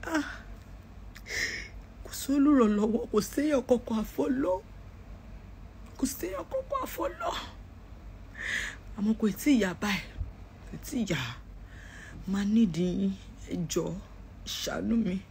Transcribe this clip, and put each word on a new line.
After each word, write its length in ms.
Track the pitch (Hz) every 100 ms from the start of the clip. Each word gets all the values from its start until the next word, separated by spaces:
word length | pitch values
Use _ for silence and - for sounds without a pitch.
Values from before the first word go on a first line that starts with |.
Ah. 380 | - 320 285 - - - - - - - - - - - - - - - - -
Kò 80 | -
sí 220 | - -
olùrànlọ́wọ́, 760 | 277 285 285 220 208 214 226 240
kò 60 | 214
séèyàn 420 | 202 - 294 285
kankan 340 | - 240 - 220
àfọlọ́. 580 | 214 - 294 254 294 539 - - - - - - - - - - - - - -
Kò 80 | -
séèyàn 400 | - 349 571 523
kankan 300 | 539 539 554
àfọlọ́. 500 | 508 - - - - - - - - - - - - - - - - - - - - -
Àmọ́ 160 | 208 220
kò 120 | 220
tí 180 | 175 - 262
ì 60 |
yá 120 | 190
báyìí. 300 | 170 208 196 - - - - - - -
Kò 60 | -
tí 140 | - 277
ì 60 | 214
yá. 120 | 151 123 120 - - - - - - - - -
Màá 160 | 196 202
nídìí 440 | 220 226 160 180 180
yín. 140 | 196 190 - - -
Ẹ 80 | 180 165
jọ̀ọ́, 240 | - 165 175 - - - - -
ṣàánú 500 | - - - 202 233
mi. 200 | 202 185 -